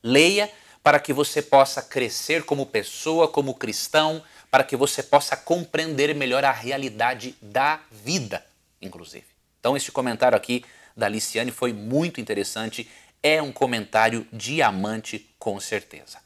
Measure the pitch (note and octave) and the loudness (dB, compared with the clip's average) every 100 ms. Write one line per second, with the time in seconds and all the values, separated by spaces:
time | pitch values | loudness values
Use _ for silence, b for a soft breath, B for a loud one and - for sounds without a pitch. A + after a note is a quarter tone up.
0 | A2+ C3+ E3 G3+ G#3 B B B D3+ D3 | 4 6 6 4 -2 B B B 4 4
1 | D3 C3+ C#3+ - C#3 C#3 C3+ - - C#3 | 2 0 0 0 4 6 6 2 -6 -4
2 | A#2+ - - D#3+ D3 C#3+ C3+ G#2+ - - | -4 -4 -2 -2 0 -4 -2 -4 -4 -8
3 | D#3+ E3 D#3+ D3+ C3+ B2 A2 - - D#3 | -2 2 4 2 -2 -4 -6 -6 0 2
4 | D#3 D#3+ B B B C3+ C3 C3 C#3 - | 2 -2 B B B 2 2 0 0 0
5 | - C#3+ - - - F3 E3 D#3 D#3+ C#3+ | 2 2 4 -6 -2 -2 -2 -4 -4 0
6 | D3 D3 C3+ B2+ C#3 B2 A#2 C#3 C3+ G#2+ | 0 0 0 2 2 0 -4 -6 -6 -2
7 | A#2+ B2+ B2 - G#2 A2 C3 D#3 - G#2+ | -2 -2 -10 -16 -6 0 0 -2 -8 -16
8 | A2+ F3 A2+ F2+ _ _ _ _ F#2+ F2 | -6 -6 -4 -10 _ _ _ _ -18 -18
9 | E2+ - _ _ _ _ B2 C#3 - - | -20 -20 _ _ _ _ -2 -2 -4 -4
10 | B2+ A2+ B2+ A2 - B2 B B B - | -4 2 4 4 0 -4 B B B -4
11 | G#2+ G#2+ - A2 B2 - B2 G#2+ G#2+ C3+ | -4 -2 -4 -4 -6 -4 -4 -4 -4 -2
12 | E3+ - G#2+ G2+ G2+ A2+ A2 - A2+ B | -2 -6 -6 -4 -4 -6 -8 -10 -14 B
13 | B _ D3 D#3 C#3+ - C3 A#2+ G2+ A2 | B _ 2 2 0 -2 -2 -2 0 2
14 | A2+ A#2 - A2+ A2+ D#3 B2 F#2+ G#2 A2 | 2 2 -8 -12 -6 0 0 0 -4 -6
15 | - G#2+ _ _ - G2 - G#2 - D2+ | -10 -14 _ _ -8 -6 -6 -8 -8 -20
16 | - - | -20 -20